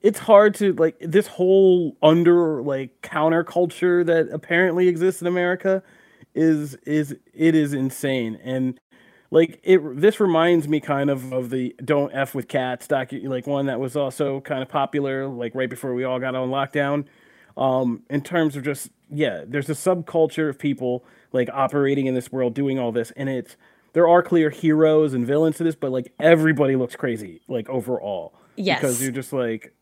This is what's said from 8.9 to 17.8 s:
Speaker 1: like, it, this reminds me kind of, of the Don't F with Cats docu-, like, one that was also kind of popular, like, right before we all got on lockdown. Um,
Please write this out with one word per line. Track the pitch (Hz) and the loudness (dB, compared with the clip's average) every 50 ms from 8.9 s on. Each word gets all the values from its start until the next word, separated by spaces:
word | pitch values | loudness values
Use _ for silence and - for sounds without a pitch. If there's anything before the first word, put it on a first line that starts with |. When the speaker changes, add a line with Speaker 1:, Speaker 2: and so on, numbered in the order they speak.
| _ _ _ _ _ _ _ _ | _ _ _ _ _ _ _ _
Speaker 1:
like, | - 160 165 160 - _ _ | 4 4 4 4 0 _ _
it, | - 185 185 147 151 127 139 | 4 4 4 4 0 -6 2
this | 156 208 208 - | 2 2 2 4
reminds | 214 190 165 160 165 175 175 165 147 147 | 0 2 4 4 4 4 4 2 2 0
me | 156 151 | -2 -2
kind | - - 147 139 139 143 | 0 -2 -2 0 0 0
of, | 139 131 127 131 127 | -2 -2 -4 -6 -6
of | 127 127 120 | -6 -4 -4
the | 127 131 127 120 - - 135 | -4 -6 -6 -6 -8 -10 -4
Don't | 127 151 143 139 - - | 0 0 0 0 -2 -2
F | 135 135 131 - | -4 -4 -4 -4
with | 139 117 _ | -8 -8 _
Cats | - 143 127 127 127 123 - - | -4 -4 -2 -2 -6 -8 -4 -4
docu-, | 151 135 131 123 - 123 92 135 | -2 -2 -2 -4 -8 -10 -8 -6
like, | 131 127 123 139 | -6 -6 -4 -4
one | 143 139 139 139 | -2 -2 -2 -2
that | 131 - | -2 -4
was | 135 131 117 | -6 -4 -4
also | 147 143 135 127 - 151 139 135 139 | -4 -4 -4 -4 -4 -4 -4 -4 -6
kind | 135 - 151 131 131 | -6 -8 -8 -8 -8
of | - | -4
popular, | - 151 139 135 - 147 143 139 135 135 135 135 | -2 -2 -2 -2 -2 -4 -2 -2 -4 -4 -6 -8
like, | 135 120 120 117 110 | -8 -8 -8 -8 -4
right | 131 131 120 | -4 -4 -4
before | 127 127 - 139 123 | -6 -8 -8 -6 -4
we | 123 131 | -4 -4
all | 131 127 127 | -4 -4 -4
got | 127 131 127 | -4 -4 -4
on | 127 127 127 | -4 -4 -4
lockdown. | 131 139 135 139 - 147 143 139 143 147 143 _ _ _ _ _ _ _ _ _ _ | -2 -4 -4 -2 -2 -2 -2 0 -2 -4 -4 _ _ _ _ _ _ _ _ _ _
Um, | - 131 135 131 131 | -2 0 0 0 0